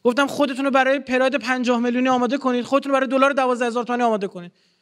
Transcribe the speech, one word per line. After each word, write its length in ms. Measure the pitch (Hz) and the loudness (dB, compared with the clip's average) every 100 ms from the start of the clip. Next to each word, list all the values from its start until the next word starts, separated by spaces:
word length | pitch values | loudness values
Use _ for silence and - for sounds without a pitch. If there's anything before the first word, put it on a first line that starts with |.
گفتم: 240 | 240 240 277 | 0 2 0
"خودتون 380 | - 277 262 277 | 0 -2 0 0
رو 60 | |
برای 280 | 262 262 277 | 2 2 0
پراید 360 | 277 254 262 254 | 0 0 0 0
پنجاه 440 | 220 254 240 240 | -4 -2 0 0
میلیونی 300 | 247 247 262 | 0 0 2
آماده 280 | 254 240 277 | 2 0 -2
کنید، 280 | 262 247 220 | -2 -2 0
خودتون 260 | 269 277 | -2 0
رو 60 | 269 | 0
برای 120 | 262 | 2
دلار 240 | 262 277 | 2 2
دوازده 320 | 277 254 247 240 | 2 0 0 -2
هزار 180 | 233 | -2
تومانی 200 | 233 240 | -4 0
آماده 240 | 240 214 190 | 0 0 -4
کنید." 240 | 180 175 _ _ _ | -10 -18 _ _ _